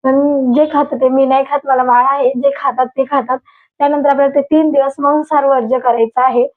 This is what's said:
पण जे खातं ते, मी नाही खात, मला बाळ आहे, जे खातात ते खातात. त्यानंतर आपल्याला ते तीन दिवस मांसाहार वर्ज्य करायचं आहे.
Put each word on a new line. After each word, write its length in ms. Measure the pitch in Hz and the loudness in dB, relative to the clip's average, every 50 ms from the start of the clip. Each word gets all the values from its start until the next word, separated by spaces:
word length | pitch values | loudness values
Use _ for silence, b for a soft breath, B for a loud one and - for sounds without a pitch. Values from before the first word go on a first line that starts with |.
| - | -2
पण 100 | 262 262 277 285 285 285 277 262 254 233 | 0 0 0 0 0 0 0 0 0 2
जे 120 | 294 311 302 302 | 2 0 0 0
खातं 240 | 285 294 294 - | -2 -2 -2 -2
ते, 120 | 240 262 254 | -2 0 0
मी 160 | 262 269 269 | 2 2 0
नाही 180 | 262 269 269 269 277 | 2 0 -2 0 -2
खात, 100 | 285 285 277 | -4 -6 -2
मला 180 | 277 269 254 254 | -2 -2 0 2
बाळ 220 | 247 240 240 247 | 2 2 2 2
आहे, 240 | 269 277 285 269 254 | 2 0 0 -2 -2
जे 200 | 269 247 277 277 554 | -2 0 -2 -2 -2
खातात 300 | - - 277 233 247 262 | 0 -6 -4 -2 -2 -4
ते 180 | 254 _ 269 262 254 | -4 _ -6 -4 0
खातात. 260 | 285 269 226 233 262 262 b b b b b b _ | 0 -2 0 -2 -6 -6 b b b b b b _
त्यानंतर 320 | _ 285 285 294 294 277 285 | _ -2 0 0 0 2 0
आपल्याला 260 | 277 269 277 277 277 | 2 2 0 2 0
ते 60 | 294 | -2
तीन 280 | 277 285 311 311 320 311 | 0 2 0 2 2 2
दिवस 260 | 277 285 269 277 277 - | 0 0 0 0 -4 -2
मांसाहार 460 | 277 285 294 302 302 - 311 285 277 | -2 0 0 0 -2 0 -2 0 2
वर्ज्य 340 | 277 269 262 226 220 262 247 | 2 0 0 0 -2 -2 0
करायचं 420 | 254 254 226 233 226 226 _ 247 | 0 0 0 0 0 -2 _ 0
आहे. 260 | 254 262 233 247 247 - _ | 0 2 2 0 -2 -2 _